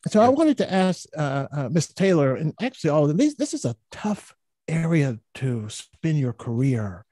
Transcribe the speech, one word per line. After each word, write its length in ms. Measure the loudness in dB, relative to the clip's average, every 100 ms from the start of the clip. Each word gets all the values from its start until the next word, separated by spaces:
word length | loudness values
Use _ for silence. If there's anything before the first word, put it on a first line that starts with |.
| 0
So 120 | 4
I 80 | 4
wanted 300 | 6 4 2
to 140 | 0
ask, 340 | 2 0 0 -6 -6
uh, 300 | -4 -2 -4
uh, 180 | -4 -2
Mister 240 | -2 -2
Taylor, 420 | 0 2 4 4 0
and 160 | -4 -4
actually 300 | -8 -4 0
all 180 | 2 2
of 80 | 2
these, 200 | 0 0
this 180 | -6
is 100 | -4
a 120 | -6 -8 _
tough 440 | -8 -6 -6 -8 _ _ _ -6
area 500 | -4 0 2 0 -2 _
to 340 | -8 -4 -4 -6
spin 480 | -12 -18 _ -2 0
your 160 | 0
career. 720 | -4 -6 -2 0 0 -4 -8 -16